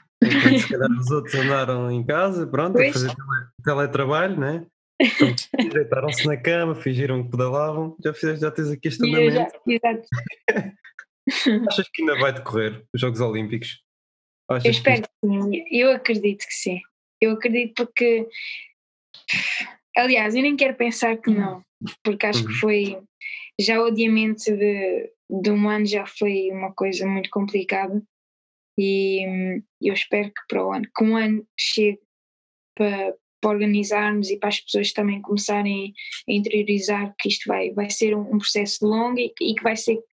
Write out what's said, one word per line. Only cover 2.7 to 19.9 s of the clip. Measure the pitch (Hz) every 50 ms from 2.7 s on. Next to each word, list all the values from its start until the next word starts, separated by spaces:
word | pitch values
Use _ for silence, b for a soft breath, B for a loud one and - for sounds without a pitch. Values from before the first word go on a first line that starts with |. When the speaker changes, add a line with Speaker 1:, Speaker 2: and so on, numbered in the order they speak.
| 190
Speaker 1:
a | 240
Speaker 2:
Pois. | 262 277 294
Speaker 1:
fazer | 127 127 127
tele-, | - - - 135 131 127 - - _ - -
teletrabalho, | 151 143 139 143 139 - - 139 131 147 156 180 190 196 156
né? | 135 139 156 170 170 - _ _ _ _ _ -
Então, | 285 226 - - 294 254 123 - - - -
Speaker 2:
<laughs> | - 240 330 - 151 147
Speaker 1:
deitaram-se | - - - - 151 139 - -
na | 151 147
cama, | 135 123 160 170 170 170 165 156
fingiram | - - 139 127 123 139 131 131 127 123
que | 123
pedalavam, | 120 120 127 127 131 143 151 156 156 156 160 160 160 - -
já | 151 151
fizeste, | - - 156 156 151 156
já | 151
tens | 151 - 156 147
aqui | 147 139 - 160
este | 127 - -
Speaker 2:
E | 240 151
eu | 156 - -
já, | - 247 -
Speaker 1:
andamento. | - - - -
Speaker 2:
exato. | - 240 233 - 233 220 220 226 - - 120 120 - - - _ -
Speaker 1:
<laughs> | - 208 - 196 - _ - - - - - _ _ _ _ - - - - 277 214 277 247 214
Achas | - - 190 - -
que | - 165
ainda | 156 147 127
vai | 135 139 127
decorrer | 123 120 - 107 110 110 110 110 120 - _ -
os | 123
Jogos | 127 127 117 113
Olímpicos? | 123 117 107 110 110 104 113 113 117 - - - _ _ _ _ _ _ _ _ _ _ _ _ _ -
Achas | 131 127 120
Speaker 2:
Eu | 233 226
Speaker 1:
que |
Speaker 2:
espero | 120 - 277 254 233
Speaker 1:
isto | 208 - _ _ -
Speaker 2:
que | 208
sim, | 202 - - 302 302 339 - -
eu | - 240 247 262 262
acredito | 247 254 - 226 208 202 208 196 202 -
que | - -
sim. | - - 190 180 180 - _ _ _ _ _ _ _
Eu | - 220 220
acredito | 220 - 240 226 240 247 226 - - 240
porque, | 233 - - 247 240 233 226 226 226 B B B B B B B B B _ _ _ _ _ _ _ - - _ B B B B B B B B B B B _ _